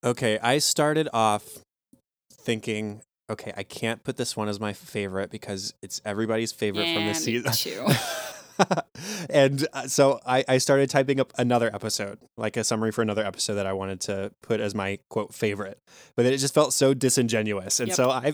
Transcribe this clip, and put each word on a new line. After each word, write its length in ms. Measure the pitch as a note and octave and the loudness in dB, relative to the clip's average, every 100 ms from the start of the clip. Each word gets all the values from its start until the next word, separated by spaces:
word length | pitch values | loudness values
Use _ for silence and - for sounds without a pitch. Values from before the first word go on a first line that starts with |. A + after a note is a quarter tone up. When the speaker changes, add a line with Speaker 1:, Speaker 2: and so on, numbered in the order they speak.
| - | 0
Speaker 1:
Okay, 340 | - B2 G#2+ | 0 2 2
I 200 | A#2 C#3 | 4 2
started 500 | C#3+ - D3+ D3+ D3+ | 2 2 2 2 0
off 320 | A2+ A2 G#2 - - _ _ _ _ _ _ _ | 2 2 2 -4 -20 _ _ _ _ _ _ _
thinking, 720 | - - A2+ G#2+ G#2+ G#2+ G#2 _ _ _ | -14 -4 -4 -2 -4 -4 -8 _ _ _
"Okay, 220 | A2 - - | -10 -10 -12
I 60 | |
can't 420 | G2 - A2+ A2+ - | -12 -6 -4 -4 -6
put 100 | B2 | -4
this 220 | A#2+ - | -4 -2
one 100 | G#2+ | -4
as 100 | G2+ | -4
my 100 | G#2+ | -6
favorite 600 | G2 - G#2+ G2+ F#2+ G2 | -6 -8 -6 -4 -4 -6
because 420 | A2 - G2 F#2 - | -8 -10 -8 -8 -12
it's 180 | G2 - G#2+ | -12 -10 -6
everybody's 480 | G#2 A2 A2+ A2+ | -2 0 0 -2
favorite 400 | - G#2+ G2 E3+ | -2 -2 0 0
from 120 | E3 E3 | 0 -2
this 200 | E3 - | -2 -2
Speaker 2:
Yeah, 120 | A#2+ | -2
me 120 | A#2+ | 0
Speaker 1:
season." 340 | A2+ - F#2 C3+ | -2 -2 -4 0
Speaker 2:
too. 80 | |
Speaker 1:
<laughs> 120 | B2+ - - - - - - G3 E3 - - F#3 G#3 E3 | 0 0 -6 -8 -12 -20 -2 0 0 -4 -12 -10 -10 0
And, 380 | D3+ C3+ C#3 D3+ | 4 4 4 -4
uh, 120 | C3+ C3 | -6 -6
so 320 | - C#3 B2 - | 4 4 4 0
I, 200 | B2+ C3 | 0 2
I 100 | C3 | 2
started 300 | - C#3 C3+ | 4 4 4
typing 300 | C#3+ C3+ C3+ | 2 2 2
up 140 | C3 - | 0 0
another 320 | B2 B2 A#2 G#2 | 2 4 2 -2
episode, 440 | G#2+ - G2+ G#2+ _ - | -4 -4 -6 -10 _ -6
like, 180 | A2 A#2+ | -4 -2
a 80 | |
summary 280 | G#2+ A2+ A2 | -2 0 0
for 80 | G#2+ | 0
another 240 | A2 G#2 G#2 | 0 0 -2
episode 300 | F#2 - G#2 | -4 -4 -2
that 100 | F#2+ | -2
I 80 | |
wanted 260 | F#2+ F#2+ F#2+ | -4 -4 -6
to 300 | - G2 G2 _ | -6 -6 -6 _
put 180 | - A2 | -4 -2
as 120 | G#2+ | 0
my, 240 | G2+ G2 G2 _ | -2 -4 -6 _
quote, 240 | - G#2 | -6 -6
"favorite." 440 | - A2 G2+ G2+ - _ - - - | -2 -2 -2 -8 -12 _ -20 -12 2
But 80 | |
then 80 | A#2+ | 2
it 60 | C3+ | 4
just 160 | C#3 | 2
felt 180 | - D3 | 4 4
so 220 | - C3+ | 4 4
disingenuous. 880 | C3+ C3 C3 A#2+ A2 G#2+ G#2 F#2+ - | 4 2 4 2 2 0 -4 -2 -2
And 80 | A#2 | 0
Speaker 2:
Yep. 80 | - | 2
Speaker 1:
so 120 | B2+ | 2
I, 200 | C3 C3 | 2 0